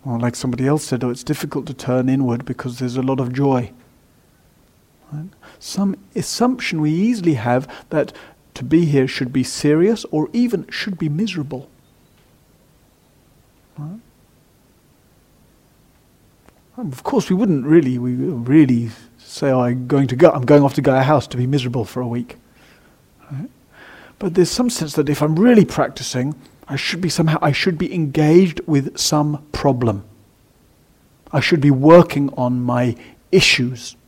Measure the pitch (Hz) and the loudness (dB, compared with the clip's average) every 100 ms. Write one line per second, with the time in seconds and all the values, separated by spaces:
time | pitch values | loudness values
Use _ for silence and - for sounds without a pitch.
0 | 139 117 120 117 131 120 135 151 - 127 | -6 -2 -2 -2 -6 -2 0 0 -2 -4
1 | 123 123 - 151 147 147 127 127 - 127 | -4 -6 -6 -6 -6 -8 -8 -10 -2 -2
2 | 127 139 127 117 - 123 131 120 127 127 | 0 0 0 -2 -6 -10 -10 -8 -6 -4
3 | 127 131 127 127 139 131 117 - _ _ | -2 -2 -4 0 0 0 -2 -12 _ _
4 | _ _ _ _ _ _ _ _ _ _ | _ _ _ _ _ _ _ _ _ _
5 | _ 151 175 _ - - - - 196 190 | _ -14 -14 _ -20 -20 -10 -4 -2 -4
6 | _ 220 - - 240 247 - 165 151 160 | _ -8 -8 -2 0 0 -4 -2 0 0
7 | 220 233 170 135 120 123 - - - 151 | 0 0 0 0 0 -2 -2 -16 -6 -4
8 | - - - _ _ - 123 160 165 139 | -4 -8 -20 _ _ -12 0 2 4 2
9 | 131 - 127 135 127 - 147 156 185 226 | 0 -2 -4 -4 -4 -2 0 2 2 0
10 | - 156 151 233 240 196 143 - - 180 | -4 -4 -2 -2 -2 -2 -6 -10 -8 -6
11 | 156 151 214 180 139 127 - _ _ _ | -4 -2 -4 -6 -8 -12 -14 _ _ _
12 | _ _ _ _ _ _ _ _ _ _ | _ _ _ _ _ _ _ _ _ _
13 | _ _ _ _ _ _ _ - 151 214 | _ _ _ _ _ _ _ -16 -14 -16
14 | _ _ _ _ _ _ _ _ _ _ | _ _ _ _ _ _ _ _ _ _
15 | _ _ _ _ _ _ _ _ _ _ | _ _ _ _ _ _ _ _ _ _
16 | _ _ _ _ _ _ _ - 208 131 | _ _ _ _ _ _ _ -10 -10 -8
17 | - 254 - 185 247 147 127 165 135 123 | -2 -2 0 0 2 0 2 2 2 -2
18 | 123 123 139 131 117 151 139 120 117 - | -4 -4 -4 -6 2 4 6 4 -2 -10
19 | - _ - - 139 131 120 127 127 139 | -20 _ -20 -4 0 0 0 -2 0 0
20 | 135 127 170 - 127 147 139 139 143 131 | 2 4 4 4 4 6 6 2 2 2
21 | 131 147 - 123 127 143 123 123 101 127 | 4 2 0 -4 -2 0 -2 -4 -6 -6
22 | 123 120 120 - _ _ _ _ _ _ | -6 -6 -8 -16 _ _ _ _ _ _
23 | _ _ - 135 220 _ _ - - - | _ _ -16 -14 -14 _ _ -20 -20 -20
24 | - _ 196 175 170 - 247 - 156 147 | -20 _ -4 0 0 2 -2 -2 -4 -2
25 | 143 143 151 160 233 226 180 - 135 - | -2 0 0 4 6 6 6 2 -4 -4
26 | 131 127 131 151 - _ - 139 - 170 | -8 -6 -6 -8 -16 _ -10 -8 -6 -4
27 | 180 - 160 156 160 135 196 156 180 180 | -4 0 0 2 0 0 -2 -2 -4 -2
28 | 151 135 151 170 190 151 - 147 139 - | -2 2 6 6 4 0 -2 0 0 -6
29 | - 156 147 147 - - 143 127 120 98 | -2 0 -2 -4 -8 -2 0 2 0 -2
30 | - _ _ _ _ _ _ _ _ _ | -8 _ _ _ _ _ _ _ _ _
31 | _ _ - 139 - 170 143 135 147 175 | _ _ -6 -4 0 2 4 4 8 8
32 | 170 143 143 - 123 123 123 123 123 - | 8 0 -4 -2 -2 -2 -2 0 -2 -4
33 | - _ _ 185 - - 123 123 - - | -12 _ _ 2 4 2 -2 -4 -14 -20